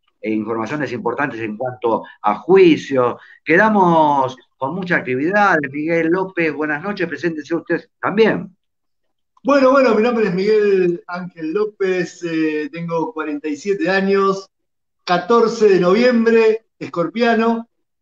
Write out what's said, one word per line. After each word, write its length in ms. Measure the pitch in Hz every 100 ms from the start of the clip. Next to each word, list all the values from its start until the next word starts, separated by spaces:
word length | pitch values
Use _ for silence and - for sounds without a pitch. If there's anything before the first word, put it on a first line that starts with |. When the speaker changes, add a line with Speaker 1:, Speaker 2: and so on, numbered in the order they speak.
| _ _
Speaker 1:
eh, 80 | 107
informaciones 600 | 110 107 113 110 151 123
importantes 480 | 120 113 120 143 113
en 180 | 110 107
cuanto 460 | 127 120 117 104 - -
a 140 | 104 104
juicio, 840 | - 190 180 139 - 131 120 - - -
quedamos 920 | - 170 214 208 175 165 147 143 127 - _ -
con 180 | 135
mucha 220 | 185 180 151
actividad. 600 | 127 127 160 208 202 160 139
Miguel 360 | 147 160 170 160
López, 480 | 185 185 170 160
buenas 280 | 139 151 147
noches, 240 | 202 196 185
preséntese 480 | 135 170 156 143
usted 360 | 165 - 160 - _
también. 560 | 127 208 208 92 - _ _ _ _ _ _ _ _ _
Speaker 2:
Bueno, 300 | - 277 262
bueno, 220 | 277 247
mi 80 | 214
nombre 240 | 247 226 196
es 80 |
Miguel 680 | 180 208 214 208 190 175 170 -
Ángel 460 | 180 180 170 156
López, 680 | 202 214 - 190 185 170 -
eh, 460 | 170 160 156 151 151
tengo 400 | 170 170 165 156
cuarenta 360 | 156 156 147 156
y 80 | 143
siete 340 | 202 196 165
años, 580 | 190 196 196 196 190 - _ _ _ _ _
catorce 640 | - 180 - 233 220 - 208
de 120 | 175
noviembre, 840 | 180 214 247 233 226 226 220 214 _ -
escorpiano, 880 | 139 170 160 226 233 226 233 226 233 _ _ _